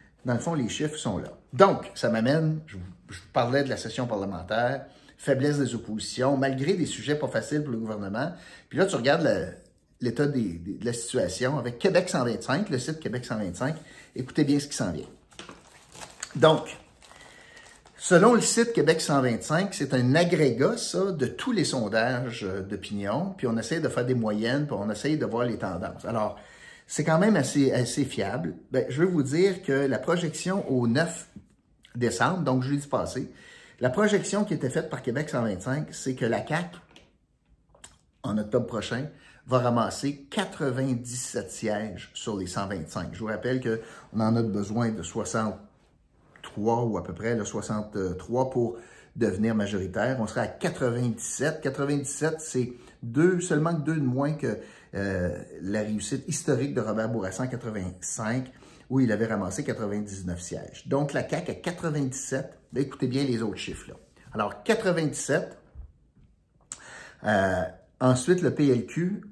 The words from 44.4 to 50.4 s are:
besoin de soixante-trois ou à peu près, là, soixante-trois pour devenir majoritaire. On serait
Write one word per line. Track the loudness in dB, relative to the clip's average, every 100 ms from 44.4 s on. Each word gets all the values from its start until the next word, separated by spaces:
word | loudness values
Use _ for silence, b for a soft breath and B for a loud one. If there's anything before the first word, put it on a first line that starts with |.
besoin | 2 0 -2 0 0
de | -2
soixante-trois | -6 -6 -2 -2 -2 -6 -14 _ _ _ _ _ _ -20 -12 -2 0 2
ou | 0 -2
à |
peu | -6
près, | -4 -2
là, | -2
soixante-trois | -2 -6 -4 -4 -4 -4 -2 -4 -2 -2 0
pour | 0 0 -2 B B B 0
devenir | 0 2 2
majoritaire. | 2 0 -2 -2 0 0 0
On | -2
serait | -2